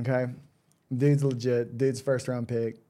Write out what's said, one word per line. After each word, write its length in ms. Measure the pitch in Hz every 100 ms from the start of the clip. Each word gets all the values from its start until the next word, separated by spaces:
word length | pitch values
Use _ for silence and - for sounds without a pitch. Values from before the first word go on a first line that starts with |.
okay? 260 | 120 127 123 123 - _ _ _ _ 123
Dude's 260 | 143 143
legit. 520 | 139 123 123 120 117 117
Dude's 220 | 135 117
first-round 480 | - 127 - 123 117
pick 300 | 117 113 113 _